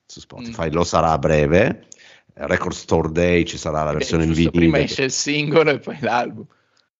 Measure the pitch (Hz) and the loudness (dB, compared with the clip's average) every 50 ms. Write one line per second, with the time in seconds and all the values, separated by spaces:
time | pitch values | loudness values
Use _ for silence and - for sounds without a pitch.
0 | _ _ - - - _ - - 120 117 - - 85 80 73 85 85 - - 85 | _ _ -20 -20 -20 _ -18 -14 -14 -14 -8 -6 -4 -2 0 0 0 2 2 2
1 | 80 82 78 71 67 80 78 76 73 71 80 92 117 147 - - - _ - _ | 2 2 2 2 2 2 4 4 4 4 4 4 4 2 0 -4 -10 _ -20 _
2 | - - - - _ _ _ - 71 73 90 90 - 90 82 - - - - 82 | -20 -20 -20 -20 _ _ _ -10 -4 -2 -2 -2 -2 -4 -8 -10 -4 0 0 0
3 | 78 80 78 85 87 87 87 87 85 85 - 78 - 82 78 78 78 76 73 76 | 0 0 0 0 2 4 4 2 2 0 -4 -8 -8 -4 -4 -2 -2 -2 -2 -4
4 | 76 - 85 80 80 80 80 78 85 82 - 87 85 82 78 - - - - - | -4 -2 -2 0 0 0 2 2 2 2 2 4 4 4 4 2 0 -2 -2 -4
5 | 135 131 - - - 147 143 147 147 151 147 165 156 156 139 120 - - - 156 | -4 -4 -2 -4 -4 -4 -2 -2 -2 2 2 4 4 4 2 -2 -4 -10 -10 -6
6 | 127 104 113 123 120 - - 110 107 - _ _ _ _ _ _ _ _ _ _ | -4 -2 -2 -2 -2 -4 -8 -14 -16 -18 _ _ _ _ _ _ _ _ _ _